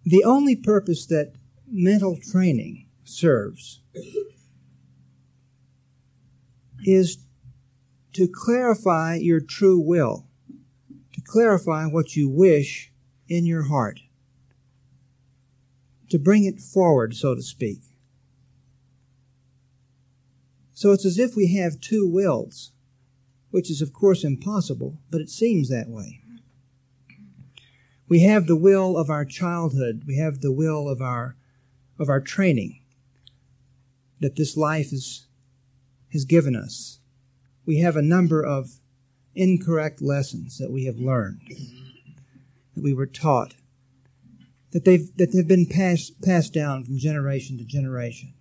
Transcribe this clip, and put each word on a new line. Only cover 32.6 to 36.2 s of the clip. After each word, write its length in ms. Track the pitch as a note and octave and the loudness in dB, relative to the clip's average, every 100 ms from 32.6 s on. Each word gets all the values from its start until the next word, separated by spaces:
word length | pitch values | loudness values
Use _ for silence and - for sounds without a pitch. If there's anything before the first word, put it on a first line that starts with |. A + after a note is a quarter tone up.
| F2+ - _ _ _ _ _ _ _ _ _ _ _ _ _ _ | -2 -12 _ _ _ _ _ _ _ _ _ _ _ _ _ _
that 160 | C#3+ C3+ | -6 -2
this 220 | D3 D#3 | -4 -2
life 340 | D3+ D#3 C#3 | -2 -2 -4
is, 360 | C3+ - - _ _ _ _ _ _ _ _ _ | -8 -10 -16 _ _ _ _ _ _ _ _ _
has 140 | D3+ | -8